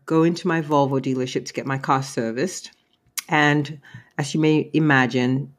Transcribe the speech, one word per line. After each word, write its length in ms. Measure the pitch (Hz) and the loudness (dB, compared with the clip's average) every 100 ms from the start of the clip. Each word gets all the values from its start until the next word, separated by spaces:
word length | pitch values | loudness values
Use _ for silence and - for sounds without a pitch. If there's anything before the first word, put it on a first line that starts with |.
| - | 0
going 300 | 160 165 165 | 2 2 0
to 120 | 180 | -2
my 140 | 165 | -2
Volvo 400 | 151 147 135 135 | 2 2 2 0
dealership 460 | 135 127 127 - - | -2 -2 -2 -6 -6
to 60 | |
get 120 | - 127 | -8 -6
my 140 | 135 | -4
car 220 | 147 135 | 0 0
serviced. 720 | 135 - 113 117 156 - - _ _ _ _ - - | 0 -4 -4 -2 -4 -6 -16 _ _ _ _ -14 -2
And 540 | 156 147 147 147 156 - - - - | 2 4 2 -2 -10 -16 -20 -14 -8
as 160 | 139 | -4
you 60 | 160 | 0
may 300 | 156 156 147 | 2 2 2
imagine 800 | 156 156 135 123 127 123 131 147 | 0 4 4 4 2 0 0 -4